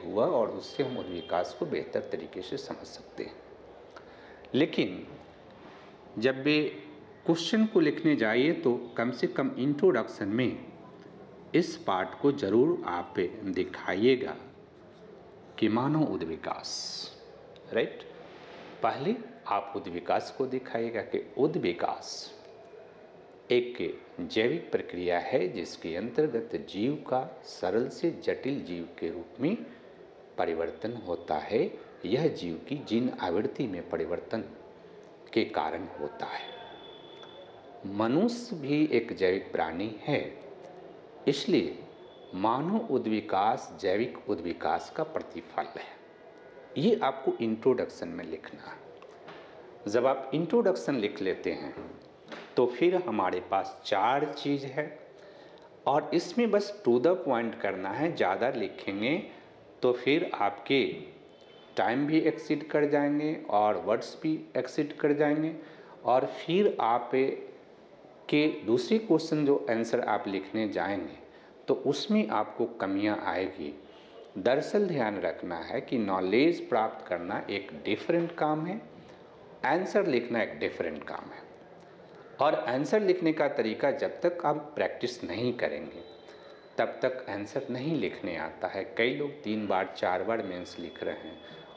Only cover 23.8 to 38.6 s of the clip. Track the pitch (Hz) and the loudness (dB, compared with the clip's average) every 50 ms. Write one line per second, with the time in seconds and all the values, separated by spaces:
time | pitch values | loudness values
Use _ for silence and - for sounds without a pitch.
23.8 | 92 80 - - - - - - 85 78 - 110 110 127 151 170 - - - - | -4 -6 -6 -8 -12 -14 -10 -8 -8 -2 0 2 2 2 2 0 -2 -2 -4 -4
24.8 | 95 - - 87 90 87 87 87 - - - 135 - - - 104 82 - - - | -2 -4 -8 -4 0 2 2 2 2 2 0 0 0 0 -2 -4 -6 -8 -8 -8
25.8 | - 85 82 87 101 120 - - 151 151 120 113 110 - - 85 - - - 95 | -8 -6 -4 -4 -4 -2 0 2 2 2 2 -2 -4 -4 -6 -6 -6 -6 -4 -2
26.8 | 107 131 147 151 - - 127 131 135 - - - - - - - - 185 - 113 | 0 0 0 -2 -4 -2 -2 -2 -2 -4 -8 -14 -16 -16 -10 -4 -2 0 2 2
27.8 | 127 139 - - - 170 151 - - - 90 - - 127 143 127 - - 87 85 | 0 0 -2 -2 -2 -2 -2 -2 -2 -2 -2 -2 -2 -4 -4 -4 -4 -6 -8 -8
28.8 | 85 80 - - - 82 78 87 82 - - - 123 156 220 - - - - - | -8 -10 -10 -6 -6 -6 -6 -6 -10 -12 -6 -2 -2 0 0 -2 -6 -10 -16 -18
29.8 | - - - - - - - - - - - - 90 85 85 82 82 80 - - | -20 -20 -20 -20 -20 -20 -20 -20 -20 -10 -6 -2 -2 0 0 0 -2 -4 -4 -6
30.8 | - 107 120 117 98 87 85 82 - - 78 76 - - 104 117 165 214 - - | -6 -6 -6 -6 -6 -6 -6 -6 -4 -2 -2 -2 -2 0 0 2 2 0 -2 -8
31.8 | - - - - - 87 101 135 160 151 - - 87 87 82 80 - - 135 147 | -14 -18 -14 -8 -4 0 2 2 2 2 0 -2 -4 -6 -6 -6 -6 -6 -6 -6
32.8 | - - 110 117 127 123 - - 92 92 82 95 107 - - - - 110 92 85 | -4 0 2 2 2 0 -2 -2 -2 0 0 2 0 0 -2 -2 -4 -4 -4 -6
33.8 | 80 - - 82 82 78 87 85 - - - 113 98 - - - - - - - | -6 -4 -4 -4 -2 -2 -4 -4 -4 -4 -6 -6 -6 -6 -12 -18 -20 -20 -20 -20
34.8 | - - - - - - - - - - - 117 101 - - - 78 78 78 82 | -20 -20 -20 -20 -20 -20 -20 -20 -12 -4 0 0 0 0 0 -2 -2 -2 -2 -4
35.8 | 92 85 - - 73 73 - - - - - - - - - - - - - - | -6 -8 -8 -8 -8 -8 -6 -6 -8 -6 -6 -8 -10 -10 -14 -14 -16 -16 -16 -18
36.8 | - - - - - - - - - - - - - - - - - - - - | -18 -18 -18 -18 -18 -18 -18 -18 -18 -18 -18 -18 -20 -20 -20 -20 -20 -20 -18 -14
37.8 | - 98 98 101 110 117 127 156 208 240 233 - - - - 165 | -12 -6 -2 0 2 4 4 4 4 4 2 -2 -6 -8 -8 -6